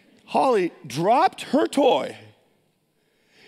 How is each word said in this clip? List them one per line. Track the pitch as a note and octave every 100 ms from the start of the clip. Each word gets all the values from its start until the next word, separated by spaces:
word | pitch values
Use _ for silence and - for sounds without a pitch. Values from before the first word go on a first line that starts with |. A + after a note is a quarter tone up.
| _ _ -
Holly | - C4 A3 F3 - C3
dropped | B2+ F3+ C4 F#4 -
her | - C#4 E4+
toy, | C4+ C#4+ C#3+ - - A2 _ _ _ _ _ _ _ _ _ _ _